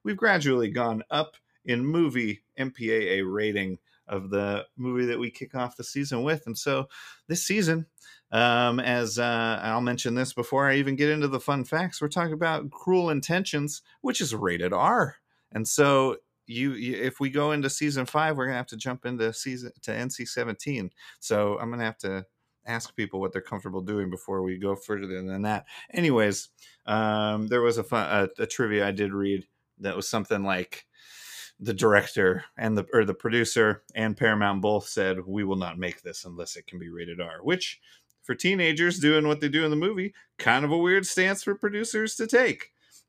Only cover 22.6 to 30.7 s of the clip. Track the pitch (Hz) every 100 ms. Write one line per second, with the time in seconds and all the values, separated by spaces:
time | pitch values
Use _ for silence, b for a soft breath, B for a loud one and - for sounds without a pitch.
22.6 | - 117 - - 104 95 95 95 - 101
23.6 | 95 95 92 104 95 90 - 95 92 92
24.6 | 98 98 - 104 98 92 95 95 107 101
25.6 | B B - - 165 120 104 98 - b
26.6 | b b - 110 107 107 107 107 110 123
27.6 | 120 110 - 117 80 101 98 - 110 -
28.6 | 113 104 101 98 101 98 98 98 - _
29.6 | _ - 101 92 - 113 98 104 98 92
30.6 | 90